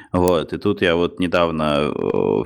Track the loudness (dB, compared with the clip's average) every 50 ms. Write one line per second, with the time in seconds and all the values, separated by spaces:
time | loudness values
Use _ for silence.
0 | -12 -4 0 2 2 4 2 2 0 -4 -8 -4 -2 -2 0 2 2 2 2 2
1 | 0 -2 -2 -4 -2 0 2 2 2 0 0 -2 0 0 0 0 0 -2 -2 -2
2 | -2 -2 0 0 0 0 0 -2 -2